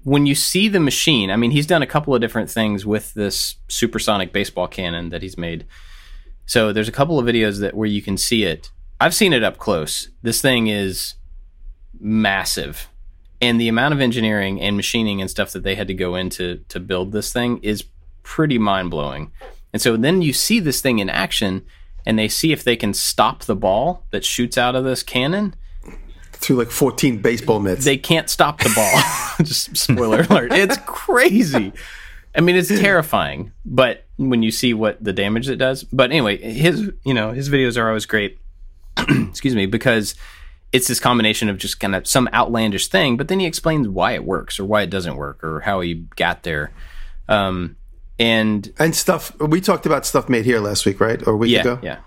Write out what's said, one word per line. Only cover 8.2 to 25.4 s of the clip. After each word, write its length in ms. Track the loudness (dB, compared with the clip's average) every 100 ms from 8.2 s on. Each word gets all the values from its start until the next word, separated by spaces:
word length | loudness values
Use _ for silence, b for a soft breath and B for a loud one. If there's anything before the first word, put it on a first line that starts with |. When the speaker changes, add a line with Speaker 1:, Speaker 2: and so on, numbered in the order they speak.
| 0 2
Speaker 1:
it. 260 | 2 -2 -8 -20 -20 0
I've 140 | 2
seen 180 | 4 4
it 100 | 4
up 160 | 2 -2
close. 500 | -2 -2 -2 -6 -10 -8
This 180 | -4 0
thing 240 | 2 2 2
is 460 | 0 -2 -4 -10 -12 -18 -18 -20 -18 -18 -18 -20 -10
massive. 920 | -2 2 2 0 -2 -4 -6 -10 -14 -18 -20 -20 -20 0
And 180 | 2 4
the 80 | 2
amount 260 | 2 2
of 60 | 2
engineering 600 | 0 2 0 0 0 -2
and 160 | -2 -2
machining 440 | -2 -2 -2 -2
and 80 | -6
stuff 220 | -4 -4
that 100 | -4
they 120 | -4
had 140 | -4 -4
to 60 |
go 200 | -4 -2 -2
into 420 | -4 -4 -6 -6 -10
to 120 | -12
build 320 | -4 -4 -2
this 200 | -4 -4
thing 260 | -2 -2 -2
is 220 | -2 -4 -6 -20 -20 -20
pretty 360 | -10 0 2 2
mind-blowing. 720 | 2 0 -2 -4 -4 -6 -12 B B B -10
And 80 | -2
so 160 | 0 2
then 240 | 2 2
you 120 | 2
see 260 | 0 2 2
this 200 | 2 0
thing 160 | 0 0
in 100 | 0
action, 560 | -2 -2 -2 -2 -2 b b b b
and 140 | -2 0
they 100 | 2
see 240 | 0 0
if 100 | 0
they 140 | 2 0
can 160 | 0
stop 520 | -2 -2 2 2 0
the 120 | -4 0
ball 480 | 2 2 0 -4 -6
that 140 | -4
shoots 340 | -4 -2 0 2
out 180 | 2 2
of 80 |
this 180 | 0 -2
cannon. 520 | -2 -2 0 0